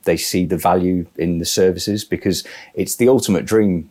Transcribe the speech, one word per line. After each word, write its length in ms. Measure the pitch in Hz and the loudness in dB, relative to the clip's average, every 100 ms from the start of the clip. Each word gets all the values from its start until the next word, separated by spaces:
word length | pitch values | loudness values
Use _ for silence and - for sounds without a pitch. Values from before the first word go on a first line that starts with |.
They 120 | - 85 | -2 -2
see 300 | - 92 87 | -2 -2 -2
the 100 | 87 | 0
value 480 | 90 92 90 92 87 - | 0 2 2 -2 -4 -6
in 220 | 85 85 | -4 -2
the 60 | |
services 600 | 82 - 95 90 - 104 | -2 2 2 2 -4 -4
because 400 | - - - 87 - - - | -4 -4 -2 -2 -6 -18 -12
it's 220 | - 95 - | -6 -6 2
the 120 | 120 | 4
ultimate 360 | 131 - 87 | 4 2 0
dream 460 | - 110 104 87 80 | 2 2 2 0 -4